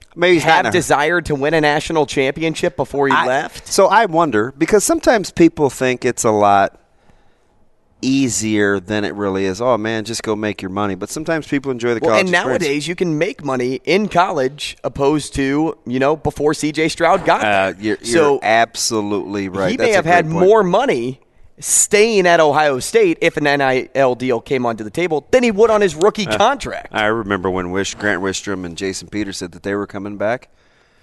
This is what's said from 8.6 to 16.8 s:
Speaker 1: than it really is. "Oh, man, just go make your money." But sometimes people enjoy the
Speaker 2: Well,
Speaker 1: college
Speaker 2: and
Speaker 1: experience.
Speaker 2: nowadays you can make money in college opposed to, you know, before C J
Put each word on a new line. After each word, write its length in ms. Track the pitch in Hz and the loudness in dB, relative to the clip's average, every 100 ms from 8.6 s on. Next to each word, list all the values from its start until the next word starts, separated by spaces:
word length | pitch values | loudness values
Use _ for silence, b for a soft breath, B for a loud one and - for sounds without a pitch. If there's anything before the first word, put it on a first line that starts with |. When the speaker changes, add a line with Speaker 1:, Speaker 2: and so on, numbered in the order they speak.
| 101 98 | 2 0
Speaker 1:
than 240 | 90 107 | -2 -4
it 100 | 101 | -4
really 320 | 101 101 95 95 | -4 -2 -2 -2
is. 140 | 95 | -2
"Oh, 160 | 123 113 | 0 0
man, 260 | 107 113 | -2 -6
just 180 | 107 113 | -6 -8
go 140 | 110 107 | -6 -4
make 240 | 107 98 | -4 -6
your 80 | 92 | -8
money." 240 | 98 104 | -4 -4
But 140 | 95 104 | -4 -8
sometimes 360 | 156 156 160 - | -8 -4 -4 -4
people 220 | 143 139 | -4 -4
enjoy 240 | 123 120 | -4 -2
the 60 | 113 | 0
Speaker 2:
Well, 100 | 139 | 2
Speaker 1:
college 100 | 107 | 2
Speaker 2:
and 80 | 185 | 2
Speaker 1:
experience. 340 | 175 196 - | 0 0 -2
Speaker 2:
nowadays 260 | 156 147 147 | -2 -2 -4
you 60 | |
can 240 | 175 180 151 | -4 -2 -2
make 260 | 180 277 | -2 -4
money 360 | 143 127 123 131 | -6 -4 -4 -4
in 240 | - 190 208 | -2 0 0
college 680 | 170 190 160 131 147 - - | 0 0 0 -4 -4 -12 -10
opposed 500 | 127 - 139 151 - | -10 -2 0 0 -2
to, 420 | - 135 143 160 - - | -2 0 0 -2 -6 -6
you 120 | 127 | -2
know, 180 | 135 156 | 0 0
before 380 | 151 - 147 | -4 -2 -2
C 160 | 151 151 | 0 -2
J 160 | 151 | -2